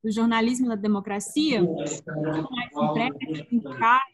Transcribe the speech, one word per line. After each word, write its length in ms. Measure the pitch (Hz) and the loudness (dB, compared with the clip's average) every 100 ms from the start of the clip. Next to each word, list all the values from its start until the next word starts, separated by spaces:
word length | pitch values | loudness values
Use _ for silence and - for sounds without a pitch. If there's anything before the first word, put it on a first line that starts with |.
do 80 | 220 | -4
jornalismo 560 | 214 233 226 233 247 247 | 2 2 4 2 2 0
da 80 | 220 | 0
democracia, 840 | 208 202 196 202 - 302 302 233 | 0 0 -2 -6 -4 0 2 4
jornais 1500 | 175 160 156 - - 151 156 156 156 254 - 147 151 156 247 - | 2 0 -6 -8 -8 -4 -2 -2 -4 -6 -8 -2 0 0 -2 -4
impressos, 320 | 294 - - | -8 -8 -4
sindicais, 540 | 233 139 - 226 262 269 | -4 -2 0 4 4 2